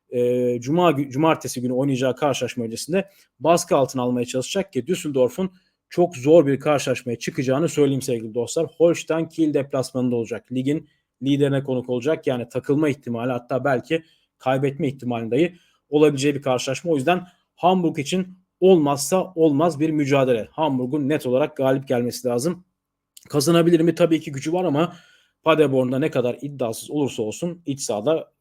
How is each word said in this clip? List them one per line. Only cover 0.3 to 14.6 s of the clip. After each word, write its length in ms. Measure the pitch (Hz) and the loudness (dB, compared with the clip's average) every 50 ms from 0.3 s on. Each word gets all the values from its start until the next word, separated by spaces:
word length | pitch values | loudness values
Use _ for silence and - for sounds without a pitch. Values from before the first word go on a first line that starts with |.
| 123 123 123 123 123 123 | 2 0 0 0 -2 -4
Cuma 320 | 120 131 151 175 180 170 | -4 -2 0 4 4 4
gü-, 180 | 147 135 143 139 | 4 2 -2 -4
cumartesi 520 | 123 135 156 160 156 151 - 131 - 127 | -2 0 2 2 2 0 -4 -8 -8 -6
günü 120 | 123 123 127 | -4 -4 -2
oynayacağı 420 | 127 139 143 135 120 135 131 123 | -2 0 0 0 0 0 -2 -2
karşılaşma 500 | - 156 147 - - 131 113 - 127 117 | 0 -2 -2 0 -2 -4 -6 -6 -6 -8
öncesinde 440 | 113 113 113 - - 165 196 190 - _ _ _ _ _ _ | -6 -8 -10 -6 -4 -2 -2 -2 -4 _ _ _ _ _ _
baskı 360 | 123 156 170 170 170 - 180 | 0 2 2 2 2 0 2
altına 260 | 147 135 131 - 131 | 2 2 0 -2 -4
almaya 240 | 123 123 123 123 120 | -2 -2 -2 -2 -4
çalışacak 480 | 120 - 131 131 - - 196 185 - - | -4 -4 -6 -6 -4 -4 -6 -6 -4 -6
ki 140 | 131 117 143 | -6 -4 -4
Düsseldorf'un 640 | 185 - - 151 139 135 127 120 - - 190 185 - _ _ _ _ _ _ _ | -6 -4 -4 -4 0 0 0 0 0 -4 -6 -6 -8 _ _ _ _ _ _ _
çok 280 | - - 175 175 - 127 | -2 0 0 0 -2 -2
zor 300 | 120 147 160 175 147 139 | 4 6 8 8 8 6
bir 120 | 139 - | 2 0
karşılaşmaya 600 | - 151 151 135 - 139 123 - - 127 117 - | 0 0 0 0 0 -2 -4 -4 -4 -6 -8 -6
çıkacağını 500 | - - - - 135 127 131 139 170 156 | -6 -6 -6 -4 -2 -2 0 0 0 -2
söyleyeyim 320 | - 151 143 143 139 131 | 2 2 2 2 2 -2
sevgili 320 | 127 - 123 117 113 113 107 | -2 -4 -4 -4 -6 -6 -6
dostlar. 320 | 120 117 - - 165 165 156 - - | -6 -6 -4 -4 -4 -4 -4 2 4
Holstein 480 | 160 170 160 165 - - 156 165 165 | 4 4 4 2 -2 -4 -4 -4 -4
Kiel 280 | 160 - - 160 151 147 | -4 -2 -2 0 0 0
deplasmanında 640 | 147 135 139 - 135 127 - - 127 123 127 123 | 0 -2 -2 -4 -4 -4 -4 -4 -4 -2 -2 -2
olacak. 360 | 117 113 101 117 101 - _ | -2 -4 -4 -8 -10 -10 _
Ligin 380 | 123 131 127 139 147 160 147 _ _ _ _ _ _ _ 127 | -6 -4 -2 -2 -4 -4 -6 _ _ _ _ _ _ _ -2
liderine 400 | 135 143 139 143 139 139 135 135 | -2 0 2 2 2 2 0 -2
konuk 260 | 135 131 127 120 - | -2 -4 -4 -4 -4
olacak. 380 | 123 123 117 147 160 156 - 151 | -4 -4 -2 -2 -2 -2 -2 -4
Yani 220 | 131 120 117 - | -4 -4 -6 -6
takılma 400 | - 127 - - 139 143 156 151 | -8 -6 -2 -2 0 0 0 0
ihtimali 420 | 131 - _ 123 117 113 117 131 | -2 -4 _ -8 -6 -4 -4 -4
hatta 320 | 127 120 123 - 139 127 123 | -4 -6 -4 -4 -4 -2 0
belki 380 | 143 135 120 - - 160 160 - _ _ _ _ _ _ _ | 0 -2 -2 -2 -2 -4 -4 -4 _ _ _ _ _ _ _
kaybetme 500 | - 131 135 135 | -2 -2 0 0